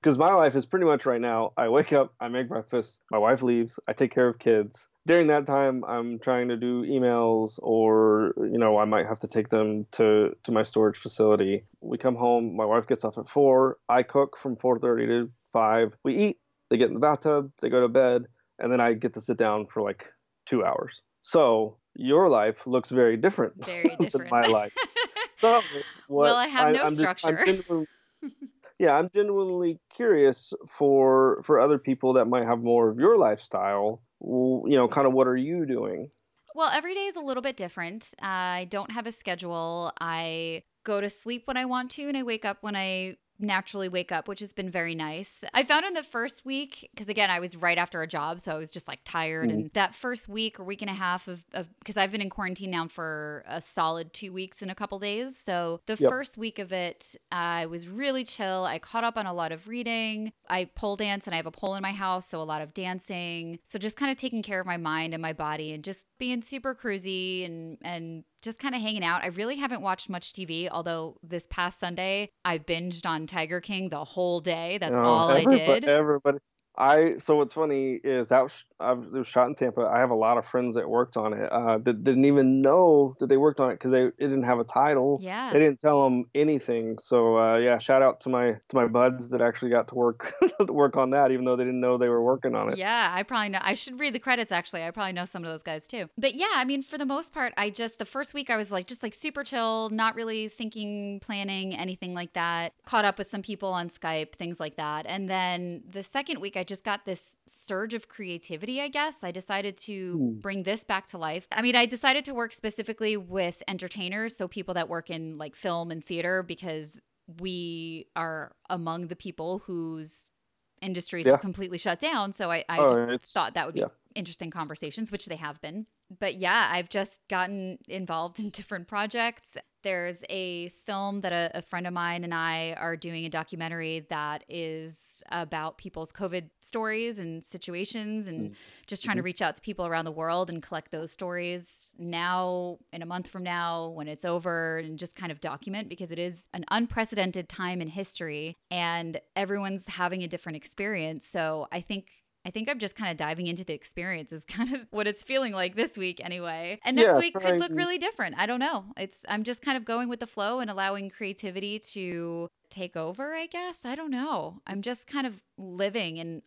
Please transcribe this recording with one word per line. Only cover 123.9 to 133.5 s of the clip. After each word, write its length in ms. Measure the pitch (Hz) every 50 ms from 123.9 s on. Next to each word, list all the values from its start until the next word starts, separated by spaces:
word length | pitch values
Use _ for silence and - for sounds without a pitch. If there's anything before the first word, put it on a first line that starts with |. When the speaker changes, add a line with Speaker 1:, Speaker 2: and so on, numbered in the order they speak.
| - _ _ _ -
Speaker 2:
interesting 340 | 214 180 165 170 - 175 165
conversations, 640 | 170 175 156 151 151 - - 147 - 226 220 214
which 140 | 208 196 -
they 100 | - 165
have 240 | 160 160 147 147 -
been. 240 | - 151 165 214 220 - _ _ _ - 190 -
But 160 | 202 190 -
yeah, 320 | 185 185 175 196 233 202 127
I've 180 | 170 180 175 -
just 320 | - 202 202 - - - _
gotten 500 | - 196 185 185 185 202 196 185 185 185 - _
involved 520 | - - 190 185 175 165 160 170 175 175 -
<laughs> 40 | 214
in 60 | 208
different 380 | - - 202 - 208 180 175
projects. 680 | - 214 202 208 220 220 240 226 233 233 _ - - - - - _ _ _
There's 360 | - 196 185 180 175 175 175 175 - -
a 400 | - 190 185 180 175 175 170 175
film 520 | - - _ - 202 196 196 202 202 202
that 100 | 190 185
a, 200 | 175 170 170 165 - 170
a 20 |
friend 260 | - - - 175 180
of 60 | 180 180
mine 320 | 175 170 170 170 175 175
and 80 | 170 170
I 400 | 165 160 165 165 165 165 165 165
are 240 | - - 165 165
doing, 260 | 160 - 170 165 165 165
a 40 | 160
documentary 720 | 156 160 160 -